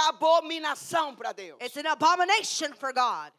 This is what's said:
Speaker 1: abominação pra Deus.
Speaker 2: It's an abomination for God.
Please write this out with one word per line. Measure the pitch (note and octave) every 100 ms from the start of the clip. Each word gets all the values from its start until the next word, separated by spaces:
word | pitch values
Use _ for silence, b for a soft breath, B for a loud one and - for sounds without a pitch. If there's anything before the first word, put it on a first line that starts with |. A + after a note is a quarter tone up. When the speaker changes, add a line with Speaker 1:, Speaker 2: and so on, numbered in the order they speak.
| D#4
Speaker 1:
abominação | D#4+ D#4 E4 D#4+ E4 D4+ C#4 - E4+ D4+ A3+
pra | A3+
Deus. | G#3+ F#3 C#3+
Speaker 2:
It's | B3 C#4+
an | D#4
abomination | D4+ D#4 F4+ F4+ G#4+ E4+ - D4+
for | C#4+ C4+
God. | B3+ B3 F3+ D3+